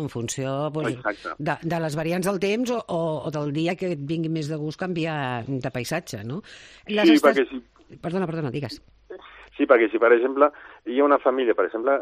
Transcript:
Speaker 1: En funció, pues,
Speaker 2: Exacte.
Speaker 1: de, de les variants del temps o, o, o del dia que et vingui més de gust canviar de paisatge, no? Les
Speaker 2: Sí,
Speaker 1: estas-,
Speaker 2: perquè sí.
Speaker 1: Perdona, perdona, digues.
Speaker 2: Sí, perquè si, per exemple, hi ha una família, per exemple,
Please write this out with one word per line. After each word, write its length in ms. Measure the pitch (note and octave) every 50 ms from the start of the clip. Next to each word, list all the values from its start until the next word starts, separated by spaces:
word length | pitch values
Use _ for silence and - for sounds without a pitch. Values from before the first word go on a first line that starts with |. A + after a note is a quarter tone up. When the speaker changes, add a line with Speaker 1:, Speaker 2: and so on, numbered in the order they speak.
| D#3
Speaker 1:
En 60 | C3+ -
funció, 580 | A#2+ A#2 A#2 - - C3 C3+ C3+ C#3 D3+ D3+
pues, 220 | C#3+ D#3 D#3 - C3
Speaker 2:
Exacte. 400 | B2 - G#2+ G#2 - - E2+ D#2 - D3+
Speaker 1:
de, 160 | E3 D3 - E3 E3
de 160 | E3+ E3 E3
les 160 | D#3 C#3+ E3
variants 320 | D#3 D#3+ F3 F#3 F3 G3
del 80 | G3+ F3+
temps 320 | G3+ G3 G#3 A#3 B3+ A#3
o, 120 | B3 A3+ - -
o, 140 | F3+ E3 E3 D#3+ D#3 C#3 - D3+
o 60 | D3
del 160 | D3+ D3 D3
dia 240 | C#3+ D#3 E3 E3+ F3
que 220 | E3 F#3+ F3+ F3 C#3+
et 80 | C#3 C#3
vingui 240 | E3 E3 D#3+ D#3
més 160 | E3 D#3+ D3+ C#3+
de 140 | D#3+ D3+
gust 180 | D3+ D#3 D3+ -
canviar 640 | F#3+ F3+ F3+ E3 D#3 E3 D#3 D3 C#3 B2+ B2 A#2+ A2+ B2+
de 260 | C#3 B2+ B2 C3 -
paisatge, 480 | B2+ A#2 - D3 E3+ - - - G#2 G2+
no? 160 | A#2 C#3 G3 - - - - - - - - - -
Les 160 | G#3 G#3 G#3
Speaker 2:
Sí, 140 | E3+ D#3 D3
Speaker 1:
estas-, 160 | - - -
Speaker 2:
perquè 160 | C#3 B2+ -
sí. 140 | C3+ B2+ - _ _ _ - _ - -
Speaker 1:
Perdona, 300 | - E3+ E3+ F#3+ F#3 D#3+
perdona, 240 | D#3+ E3 D3+ B2+ A#2
digues. 260 | D3 C#3+ - - - _ - _ _ _ - - - - - - - - - _ -
Speaker 2:
Sí, 80 | C#3+
perquè 220 | - C3 A#2 A#2 G#2
si, 80 | - G#2+
per 140 | A#2 A#2 A#2+
exemple, 380 | A#2 B2 C3 C3+ C#3 C#3+ D3 - - - - - - -
hi 140 | A2 B2 C3+
ha 60 | C#3+ C#3+
una 100 | C#3+ C3
família, 380 | - C#3 B2+ C3+ B2+ A2+ G#2 -
per 60 | F#2+
exemple, 300 | - - A2 A#2 C3+ C#3 B2+